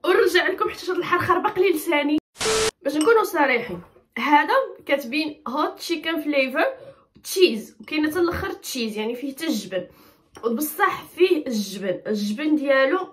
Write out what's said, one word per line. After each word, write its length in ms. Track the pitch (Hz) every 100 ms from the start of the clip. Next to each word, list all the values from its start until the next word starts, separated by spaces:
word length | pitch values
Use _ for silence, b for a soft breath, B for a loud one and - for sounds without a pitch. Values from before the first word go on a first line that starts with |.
ونرجع 440 | - 392 359 339 311
لكم 220 | 370 -
حتى 160 | - -
شاد 100 | 349
الحر 220 | - 359
خربق 400 | - 359 403 381
لي 120 | 381
لساني. 480 | 311 330 294 285 302 _ - 440 440 440 -
باش 140 | 277 302
نكونوا 260 | 311 453
صريحين، 580 | 403 330 277 240 - 175 - _ _ -
هذا 360 | 254 294 311 508 523 - -
كاتبين 560 | 285 233 294 311 302 -
هوت 300 | 269 339 -
تشيكن 420 | - 330 330 330
فليفر 460 | 294 285 269 277 480 539 B B B _
تشيز، 540 | - 381 359 220 - _
وكاينه 300 | - 311 302
حتى 80 | 359
الاخر 320 | 339 - 392
تشيز، 480 | - - 262 220 208
يعني 160 | 214
فيه 180 | 247 277
حتى 140 | 269 320
الجبن، 400 | 220 185 185 175 b b b b -
بصح 580 | 226 233 302 - 392 359
فيه 420 | - - 370 330 -
الجبن، 540 | 220 196 190 185 269 -
الجبن 480 | 214 208 208 311
ديالو 440 | 302 277 269 269 349 -